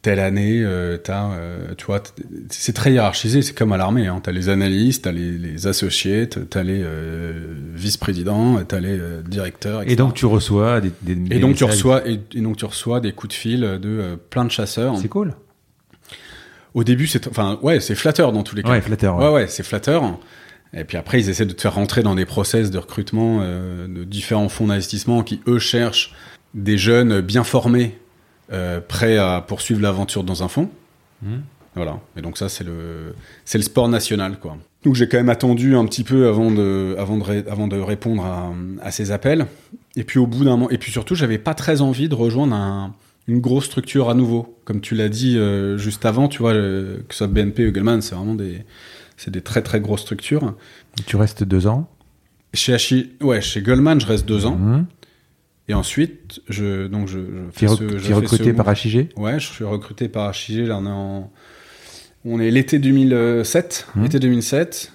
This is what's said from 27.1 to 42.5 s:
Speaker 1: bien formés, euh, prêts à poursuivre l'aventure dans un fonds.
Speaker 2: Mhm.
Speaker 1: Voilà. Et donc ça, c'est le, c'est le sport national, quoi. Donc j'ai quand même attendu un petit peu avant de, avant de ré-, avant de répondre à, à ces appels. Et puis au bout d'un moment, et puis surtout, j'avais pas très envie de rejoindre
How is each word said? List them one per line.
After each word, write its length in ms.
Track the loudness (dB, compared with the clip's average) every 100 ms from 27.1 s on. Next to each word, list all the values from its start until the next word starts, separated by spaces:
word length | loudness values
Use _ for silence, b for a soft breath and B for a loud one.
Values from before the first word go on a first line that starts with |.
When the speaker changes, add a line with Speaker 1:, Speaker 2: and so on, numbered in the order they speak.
| 4
Speaker 1:
bien 220 | 2 0
formés, 560 | 2 2 4 2 2 -4 _ b b b _
euh, 300 | -6 -4 -6
prêts 380 | -6 0 2 4
à 200 | 4 0 -4
poursuivre 360 | -8 -2 0
l'aventure 400 | 2 0 -2 -4
dans 180 | -4 -4
un 60 | -4
fonds. 240 | -2 -4 -6 _ _ _ _
Speaker 2:
Mhm. 220 | -8 -8 -10 _ _
Speaker 1:
Voilà. 240 | -8 -6 -8 -14 -12
Et 60 |
donc 160 | -10 -8
ça, 100 | -8
c'est 140 | -8
le, 500 | -10 -10 -12 -12 -14 -16 B B
c'est 140 | -4 -2
le 40 |
sport 240 | 0 2 2
national, 520 | 2 0 -2 -2 -8
quoi. 180 | -12 -14 -20 _
Donc 120 | 2
j'ai 120 | 4 4
quand 100 | 4
même 120 | 4
attendu 460 | 4 2 4 4
un 100 | 4
petit 180 | 2 -2
peu 240 | 2 4 4
avant 220 | 4 4
de, 460 | 4 2 0 -2 -4
avant 200 | -2 -2
de 60 |
ré-, 220 | -2 -4 -4
avant 200 | -4 -2
de 100 | -2
répondre 480 | -4 -4 -2 -2
à, 260 | -2 -6 -6 -8 -10 -10
à 80 | -10
ces 220 | -6 -4
appels. 340 | -2 0 0 0 B B -20 _
Et 80 | -10
puis 140 | 0 2
au 80 |
bout 180 | 2 4
d'un 140 | 4 4
moment, 140 | 2
et 80 | -2
puis 120 | -4
surtout, 220 | -8 -4
j'avais 240 | -2 0 0
pas 160 | -2
très 280 | -4 0 2
envie 280 | 2 0 -2
de 60 |
rejoindre 400 | 0 0 2 0